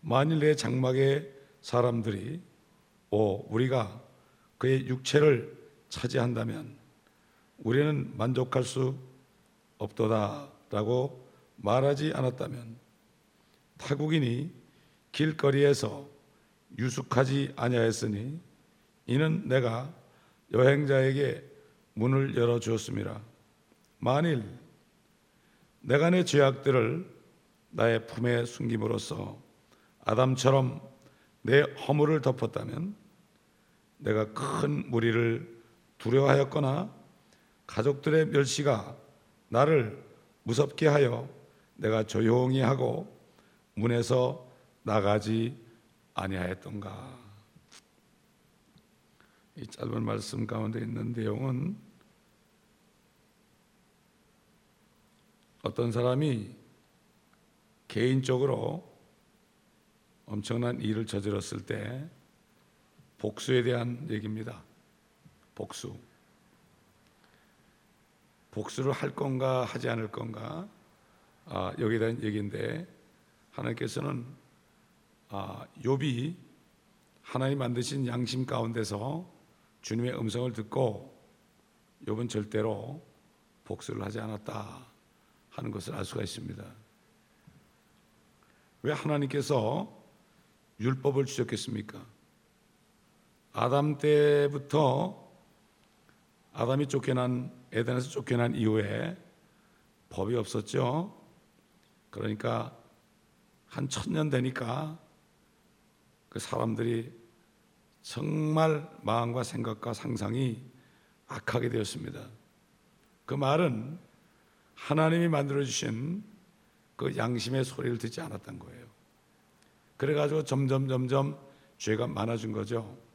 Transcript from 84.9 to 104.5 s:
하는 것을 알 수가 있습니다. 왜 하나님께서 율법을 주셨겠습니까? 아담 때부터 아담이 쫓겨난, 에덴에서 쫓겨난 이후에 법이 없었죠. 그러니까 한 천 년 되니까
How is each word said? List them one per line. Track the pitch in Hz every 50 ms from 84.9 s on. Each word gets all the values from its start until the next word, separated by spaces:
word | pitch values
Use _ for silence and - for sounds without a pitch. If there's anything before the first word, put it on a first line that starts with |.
| _ _ _ _ _ _ _ _ _ _ _ _
하는 | - - - 113
것을 | 104 104 90 - -
알 | - 98
수가 | - - - -
있습니다. | - - - - 92 90 87 - - - - - _ _ _ _ _ _ _ _ _ _ _ _ - - - _ _ _ _ _ _ _ _ _ _ _ _ _ _ _ _ _ _ _ _ _ _ _ _ -
왜 | 123 147
하나님께서 | 147 - 156 151 147 143 135 143 143 135 - 147 127 107 107 131 - 208 - - - - - _ _ _ _ _ _ _ _ _ _ _ _ _ _
율법을 | 104 120 131 131 131 143 139 135 139
주셨겠습니까? | 117 - - 120 107 - 104 - - 107 104 104 - - - - - - _ _ _ _ _ _ _ _ _ _ _ _ _ _ _ _ _ _ _ _ _ _ _ _ _ _ _ _
아담 | 117 113 123 127 139 143 151 151
때부터 | 139 - 151 151 147 147 147 147 147 143 143 143 143 139 - - 151 156 135 127 135 - 190 208 - - - - - _ _ _ _ _ _ _ _ _ _ _ _ _ _ _ _ _ _ _ _ _ _ _
아담이 | 117 113 120 131 139 147 139
쫓겨난, | - 135 - - 127 127 127 123 127 123 127 131 - - - - -
에덴에서 | 110 117 117 123 127 127 131
쫓겨난 | - - - - 127 120 120 120 -
이후에 | - 113 107 107 110 104 101 104 110 - - 180 - - - _ _ _ _ _ _ _ _ _ _ _ _ _ _ _ _
법이 | - - 95 104 120
없었죠. | 117 107 - - 117 107 - - 135 131 123 127 156 175 214 - - - - _ _ _ _ _ _ _ _ _ _ _ _ _ _ _ _
그러니까 | - - 107 110 107 107 - 117 117 117 120 131 - - - - _ _ _ _ _ _ _ _ _ _ _ _ _ _ _
한 | _ - - 135 131
천 | 131 - - - 170
년 | 156 156 156
되니까 | 135 127 123 131